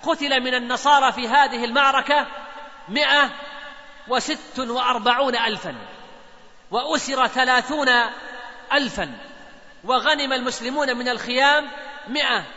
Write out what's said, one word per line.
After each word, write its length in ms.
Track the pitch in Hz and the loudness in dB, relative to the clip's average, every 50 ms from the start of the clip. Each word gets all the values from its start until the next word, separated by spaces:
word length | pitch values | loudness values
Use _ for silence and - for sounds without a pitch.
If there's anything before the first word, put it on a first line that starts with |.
| - | 0
قتل 380 | - 330 302 285 285 269 262 | 0 -2 0 0 0 0 0
من 140 | 247 254 254 | 0 0 -2
النصارى 580 | 254 240 240 254 240 - 285 294 277 269 254 196 | -2 -2 -2 -4 0 4 6 6 6 6 4 2
في 160 | 233 247 220 | 0 -4 2
هذه 360 | 240 285 285 269 269 233 240 | 4 4 4 4 2 -2 -4
المعركة 600 | 233 226 277 285 277 269 269 254 269 285 294 254 - - - - - - - - - - - - - | 0 2 4 4 4 4 2 2 4 2 2 2 0 -8 -14 -14 -14 -16 -16 -16 -16 -18 -18 -14 -6
مائة 420 | 196 285 294 269 277 294 285 247 - - - - - - - - - - - - - - - 214 | -2 0 2 4 4 4 4 2 0 -10 -14 -14 -14 -14 -16 -16 -16 -18 -20 -20 -20 -20 -6 -2
وست 500 | 247 254 - - 311 - - - - 254 | -2 -2 0 -2 -6 -6 -6 -12 -8 -6
وأربعون 800 | 262 233 233 254 247 247 254 233 208 240 240 247 277 269 240 | -6 -4 -2 -2 0 0 0 2 2 2 2 4 2 0 2
ألفا، 380 | 233 226 226 214 - - 180 135 117 - - - - - - - - - - - - - - - - - - | 0 0 -2 -2 -4 -8 -10 -12 -12 -14 -16 -16 -18 -18 -18 -18 -20 -20 -20 -20 -20 -20 -20 -20 -20 -14 -4
وأسر 560 | 180 226 254 294 320 294 - - 269 262 262 | -4 -4 -2 0 -2 -2 0 -2 0 2 2
ثلاثون 600 | 226 - 254 254 254 254 247 240 - 302 302 277 262 247 240 233 220 - - - - - - - - - - - - - | 2 2 2 2 4 4 2 2 0 -2 0 4 4 4 4 4 2 -4 -10 -14 -14 -14 -14 -14 -16 -16 -18 -6 0 0
ألفا، 460 | 285 285 226 - - 180 147 123 101 - - - - - - - - - - - - - | 0 0 0 -4 -4 -6 -6 -8 -14 -16 -18 -18 -18 -18 -20 -20 -20 -20 -20 -20 -16 -4
وغنم 480 | 196 254 254 208 285 311 285 285 269 269 | 0 0 2 4 2 2 2 0 -2 -2
المسلمون 640 | 254 247 254 240 - 233 240 262 302 294 269 247 | -2 -2 -4 -6 -4 -6 -4 -2 -2 0 0 -2
من 120 | 240 247 254 | -2 -2 -2
الخيام 640 | 247 220 - 233 247 254 269 285 294 302 294 254 - - - - - - - 185 | -2 -4 -4 -2 0 2 4 4 4 4 2 -2 -10 -14 -14 -14 -14 -16 -12 -6
مائة 360 | 247 302 285 254 247 208 165 - - | -4 -2 0 0 0 -2 -4 -6 -14